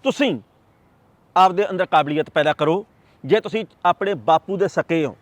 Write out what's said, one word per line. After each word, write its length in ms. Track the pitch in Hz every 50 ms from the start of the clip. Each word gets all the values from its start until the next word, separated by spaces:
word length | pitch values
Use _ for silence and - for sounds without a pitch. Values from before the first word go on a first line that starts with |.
| _
ਤੁਸੀਂ 360 | 269 247 - 285 254 165 113 - _ _ _ _ _ _ _ _ _ _ _ _ _ _ _ _ _ _ 175
ਆਪਦੇ 320 | 185 190 180 180 208 -
ਅੰਦਰ 160 | 190 180 180
ਕਾਬਲੀਅਤ 440 | - - 156 147 143 147 151 151 -
ਪੈਦਾ 240 | _ 156 147 151 151
ਕਰੋ। 320 | - 156 147 165 196 220 _ _ _ _ _ _ _ -
ਜੇ 140 | 131 175 220
ਤੁਸੀਂ 260 | 214 208 - 220 214 - _ _ _
ਆਪਣੇ 280 | 180 175 _ 196 196 202
ਬਾਪੂ 440 | 139 107 151 160 160 _ - 196 190
ਦੇ 100 | 196 190
ਸਕੇ 380 | - - - _ 165 165 156
ਹੋ 120 | 131 95 _